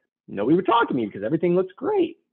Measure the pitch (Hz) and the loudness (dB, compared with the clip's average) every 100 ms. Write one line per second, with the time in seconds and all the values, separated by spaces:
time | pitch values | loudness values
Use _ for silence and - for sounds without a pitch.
0 | _ _ - 98 110 170 254 233 - 156 | _ _ -12 -4 2 2 4 2 2 -2
1 | 107 101 104 160 180 175 185 - 294 415 | -4 -4 -4 0 2 0 0 -6 -2 0
2 | - - _ | -2 -6 _